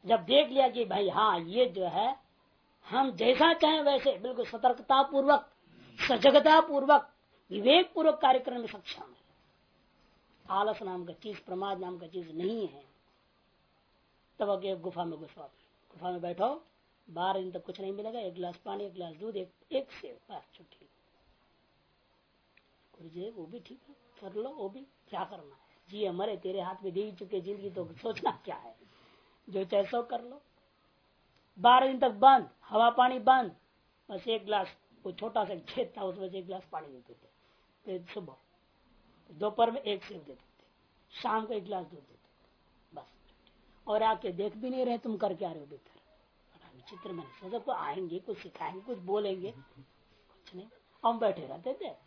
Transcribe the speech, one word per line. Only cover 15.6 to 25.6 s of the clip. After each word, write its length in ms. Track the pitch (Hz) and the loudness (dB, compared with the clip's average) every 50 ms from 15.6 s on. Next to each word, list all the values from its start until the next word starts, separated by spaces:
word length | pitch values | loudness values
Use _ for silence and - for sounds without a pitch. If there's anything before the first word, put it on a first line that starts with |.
| _ _ _ _ _ _ - | _ _ _ _ _ _ -20
गुफा 160 | 170 196 180 | -12 -10 -8
में 100 | 180 175 | -8 -6
बैठो, 440 | 170 175 175 175 196 240 294 330 - _ _ _ _ _ _ _ _ - | -8 -8 -4 -2 -2 -2 -2 -6 -12 _ _ _ _ _ _ _ _ -16
बारह 320 | 165 165 180 190 190 190 | -8 -4 -2 -2 -2 -2
दिन 100 | 190 185 | -4 -6
तक 120 | 175 180 - | -10 -12 -12
कुछ 160 | - 220 - | -12 -14 -10
नहीं 120 | 190 190 | -10 -10
मिलेगा, 280 | 196 196 208 220 226 240 | -8 -8 -10 -10 -8 -8
एक 140 | 214 185 170 | -10 -10 -8
गिलास 220 | 180 180 175 175 | -8 -10 -10 -10
पानी, 280 | - _ 202 196 202 208 | -12 _ -10 -10 -8 -10
एक 80 | 202 | -10
गिलास 220 | 175 180 175 165 156 | -10 -12 -12 -12 -12
दूध, 220 | 151 196 226 214 | -12 -12 -10 -8
एक, 160 | 202 185 180 _ _ _ _ | -8 -10 -10 _ _ _ _
एक 180 | 320 269 269 - | -4 -4 -4 -6
सेब, 300 | - - - - 240 233 _ _ | -16 -18 -16 -16 -18 -20 _ _
बस 120 | 202 151 - _ _ | -18 -18 -18 _ _
छुट्टी। 340 | - 175 _ _ _ 147 _ _ _ _ _ _ _ _ _ _ _ _ _ _ _ _ _ _ _ _ _ _ _ _ _ _ _ _ _ _ _ _ _ _ _ _ _ _ _ _ _ _ | -20 -20 _ _ _ _ _ _ _ _ _ _ _ _ _ _ _ _ _ _ _ _ _ _ _ _ _ _ _ _ _ _ _ _ _ _ _ _ _ _ _ _ _ _ _ _ _ _
गुरु 140 | - 165 165 | -20 -20 -16
जी 220 | 160 175 185 220 | -12 -12 -12 -10
वो 160 | 226 208 160 | -12 -14 -16
भी 140 | 160 196 240 | -14 -16 -18
ठीक 200 | - - 247 262 _ - | -18 -18 -20 -20 _ -20
है, 60 | 285 _ _ _ _ - | -20 _ _ _ _ -18
कर 120 | 214 190 | -18 -12
लो, 180 | 180 208 226 262 | -10 -8 -8 -8
वो 180 | 311 302 208 196 | -10 -10 -10 -10
भी 180 | 196 262 277 _ _ _ _ _ | -10 -12 -20 _ _ _ _ _
क्या 160 | 208 175 185 | -8 -8 -8
करना 300 | - 202 180 151 143 139 | -8 -10 -20 -20 -20 -20
है, 60 | _ | _